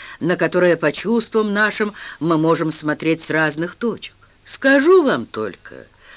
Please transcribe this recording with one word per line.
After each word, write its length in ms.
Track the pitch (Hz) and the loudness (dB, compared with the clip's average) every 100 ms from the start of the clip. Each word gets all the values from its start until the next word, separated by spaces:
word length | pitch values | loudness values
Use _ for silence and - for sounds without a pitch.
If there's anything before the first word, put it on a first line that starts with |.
| - - | -18 -6
на 160 | 156 160 | -4 0
которое 400 | 165 175 180 160 | 0 2 2 2
по 160 | 151 | 0
чувствам 640 | - 185 233 220 220 214 | -2 -2 -2 0 -2 0
нашим 400 | 202 214 - 208 - - - | 0 0 0 -4 -6 -16 -6
мы 160 | 160 160 | 0 2
можем 340 | 160 160 160 | 2 2 0
смотреть 520 | 151 151 147 156 160 | -4 -4 -2 -2 -2
с 80 | - | -2
разных 440 | 156 156 151 175 | 0 0 -2 -6
точек. 400 | - 240 170 - - _ _ | -6 -6 -6 -12 -18 _ _
Скажу 580 | - - 269 277 302 381 | -12 -2 2 4 6 6
вам 220 | 277 139 | 4 0
только, 600 | 110 110 107 - - 65 - _ - | -4 -8 -8 -10 -18 -20 -20 _ -20